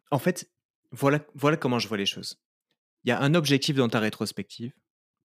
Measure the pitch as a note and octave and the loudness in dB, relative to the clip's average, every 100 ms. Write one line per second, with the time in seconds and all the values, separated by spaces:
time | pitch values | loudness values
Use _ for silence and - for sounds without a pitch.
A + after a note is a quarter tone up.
0 | _ C#3 - F3+ - _ _ _ _ A#2+ | _ 0 0 -2 -8 _ _ _ _ 0
1 | C#3 D3 D3 C#3 C#3+ D#3+ C3+ A#2+ G#2+ G#2+ | 2 2 -2 -2 0 2 0 -2 -2 -2
2 | G2 - - - _ _ _ _ _ _ | -4 -4 -12 -16 _ _ _ _ _ _
3 | B2 A#2+ C#3 E3+ D3 C#3 - C3+ A#2+ A#2 | -2 2 4 2 4 2 2 2 2 2
4 | G#2+ - G#2+ - F#2+ - A#2 - _ _ | -2 -2 -8 -6 -12 -12 -14 -14 _ _
5 | _ _ | _ _